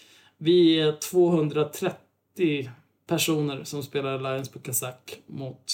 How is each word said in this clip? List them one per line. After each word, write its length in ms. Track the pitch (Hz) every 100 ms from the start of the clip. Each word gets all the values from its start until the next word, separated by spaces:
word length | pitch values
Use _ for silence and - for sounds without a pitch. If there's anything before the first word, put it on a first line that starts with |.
| - _ _ _
Vi 420 | 160 180 165 160
är 120 | 156 151
tvåhundratrettio 1700 | - 180 175 170 151 151 147 - 185 - _ _ _ - 170 147 123 - _ _ -
personer 560 | 165 165 156 147 139
som 180 | 156 147
spelar 320 | 139 143 135
Alliance 380 | 135 135 135 135
på 60 | 135
Kazak 640 | - 127 127 - - - -
mot 380 | - 135 135 -